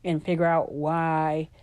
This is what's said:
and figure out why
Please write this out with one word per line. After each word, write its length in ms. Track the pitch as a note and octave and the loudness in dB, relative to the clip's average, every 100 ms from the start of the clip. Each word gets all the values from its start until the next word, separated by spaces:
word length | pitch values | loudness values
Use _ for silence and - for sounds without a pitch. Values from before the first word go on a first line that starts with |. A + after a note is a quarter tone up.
and 200 | F3+ D#3 | -2 -2
figure 200 | D#3 E3+ | 0 0
out 280 | E3+ E3 - | 2 2 0
why 760 | C#3+ D3+ E3 E3 D#3+ D#3 D#3 D#3 - | -4 -2 0 0 0 0 -2 -4 -12